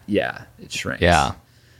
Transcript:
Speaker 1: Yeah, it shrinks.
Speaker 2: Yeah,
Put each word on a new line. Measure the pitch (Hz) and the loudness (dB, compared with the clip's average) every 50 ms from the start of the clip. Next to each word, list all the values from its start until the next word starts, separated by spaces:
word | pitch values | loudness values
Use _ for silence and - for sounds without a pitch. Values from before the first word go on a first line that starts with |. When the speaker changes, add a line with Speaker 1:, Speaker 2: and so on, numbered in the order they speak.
| - - | -8 -2
Speaker 1:
Yeah, | 104 98 - 62 - - - - - - | -2 -2 -2 -2 -6 -12 -16 -20 -20 -20
it | - - | -18 -14
shrinks. | - - - - 62 - | -12 -10 -10 -8 -4 0
Speaker 2:
Yeah, | 90 85 87 82 69 - - - _ _ _ _ _ _ _ _ | 2 4 4 4 4 2 -2 -8 _ _ _ _ _ _ _ _